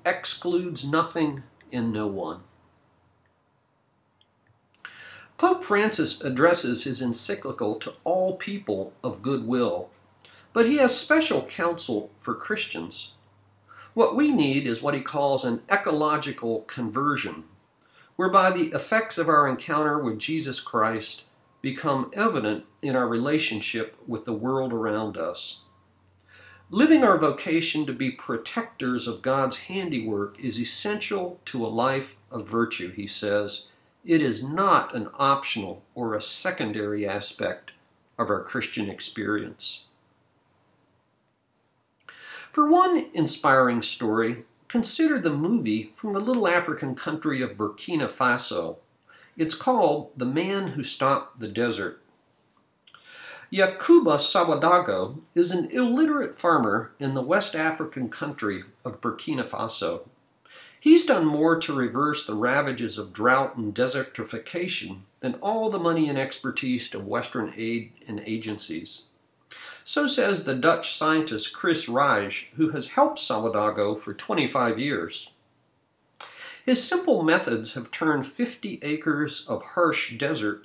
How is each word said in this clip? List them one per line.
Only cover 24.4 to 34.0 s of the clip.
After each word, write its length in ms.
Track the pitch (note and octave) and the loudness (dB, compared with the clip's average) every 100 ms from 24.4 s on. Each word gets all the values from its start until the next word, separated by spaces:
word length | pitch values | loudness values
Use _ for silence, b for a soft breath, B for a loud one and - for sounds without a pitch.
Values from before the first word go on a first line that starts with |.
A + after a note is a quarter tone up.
| B2 C3+ C3 | -2 -2 -2
around 420 | A#2 A2 G#2+ A2 G2 | -2 -2 -2 -4 -4
us. 460 | F#2 F2+ - - - _ _ _ _ _ B B B B B | -6 -6 -10 -14 -20 _ _ _ _ _ B B B B B
Living 340 | F#3 D#4 D#4 | 2 6 8
our 160 | A#3+ F3 | 8 6
vocation 680 | D3+ C#3 - D#3+ E3 D#3 C#3+ | 2 0 0 0 0 -2 -4
to 60 | |
be 160 | B2 C3 | -4 -4
protectors 1000 | B2 - A#2 - - A2+ - B2+ B2 A#2+ | -6 -8 -8 -6 -6 -8 -6 -4 -4 -4
of 140 | A2+ | -4
God's 380 | C3 C3+ C3+ B2+ | 0 0 0 -2
handiwork 800 | - F#3+ F3+ C3+ A2 G#2 G2+ - | -8 -6 -4 -4 -4 -4 -4 -6
is 220 | C3 A2 | -6 -4
essential 800 | A#2 - G#3 G#3 - G3+ F3+ F3+ - | -2 -2 -2 -4 -4 -4 -4 -8 -10
to 180 | C3 | -6
a 40 | A2+ | -2
life 500 | A2+ B2+ C3+ C3+ - _ | 0 0 0 -4 -14 _
of 160 | A#2+ G2+ | -12 -4
virtue, 460 | A2+ A2+ - F2+ | 0 0 -2 -8
he 140 | F#2+ G2+ | -8 -10
says. 640 | - G#2 G2+ G2+ - b b b b | -6 -2 0 -2 -6 b b b b